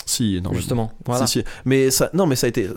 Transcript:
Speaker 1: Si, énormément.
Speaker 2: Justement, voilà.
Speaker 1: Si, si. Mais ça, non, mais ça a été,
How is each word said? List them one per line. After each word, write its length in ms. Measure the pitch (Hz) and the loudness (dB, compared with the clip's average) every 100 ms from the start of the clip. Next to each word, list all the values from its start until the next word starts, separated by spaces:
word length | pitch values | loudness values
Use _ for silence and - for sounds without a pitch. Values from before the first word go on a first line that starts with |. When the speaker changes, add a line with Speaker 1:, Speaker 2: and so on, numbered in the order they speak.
| - | -6
Speaker 1:
Si, 320 | - 110 92 | -2 0 0
énormément. 220 | 92 90 | -2 -4
Speaker 2:
Justement, 320 | - 117 110 - - | -2 -2 -2 -6 -4
voilà. 220 | 123 131 | 0 0
Speaker 1:
Si, 120 | 120 | 0
si. 60 | - - 131 | -4 -4 2
Mais 260 | 135 131 | 4 4
ça, 180 | - 127 | 2 0
non, 120 | 170 170 | 2 2
mais 100 | 123 | 2
ça 120 | 123 | 0
a 20 | |
été, 200 | 120 95 | 0 -2